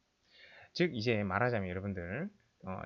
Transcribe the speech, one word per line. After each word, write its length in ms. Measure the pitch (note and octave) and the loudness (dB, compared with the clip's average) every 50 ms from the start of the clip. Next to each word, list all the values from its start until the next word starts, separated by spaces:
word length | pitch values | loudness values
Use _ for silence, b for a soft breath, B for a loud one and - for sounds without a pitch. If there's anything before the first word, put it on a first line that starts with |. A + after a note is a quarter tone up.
| _ _ _ _ B B B B B B B B B B B | _ _ _ _ B B B B B B B B B B B
즉 220 | - F3 E3+ C3 | 2 2 2 2
이제 280 | A2 G#2+ A#2+ A2+ G#2 G#2 | 0 2 2 4 4 2
말하자면 460 | F#2+ F2+ G#2 A#2+ B2 A#2+ G2+ F#2+ F2+ | 2 2 2 2 2 2 2 0 0
여러분들, 600 | F2+ F#2+ G2 G2+ F#2 F2+ E2+ F2 G2+ C#3 F#3+ G#3 - _ _ _ _ _ - | -2 -4 -4 -4 -4 -4 -4 -4 -4 -4 -4 -6 -8 _ _ _ _ _ -10
어, 180 | F#2+ F#2 - - | -8 -8 -8 -8